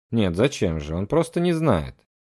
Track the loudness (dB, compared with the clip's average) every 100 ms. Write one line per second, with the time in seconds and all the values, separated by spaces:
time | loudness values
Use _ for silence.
0 | _ 0 0 2 0 0 -2 -2 -4 -6
1 | -2 0 0 0 0 2 2 2 -2 -10
2 | _ _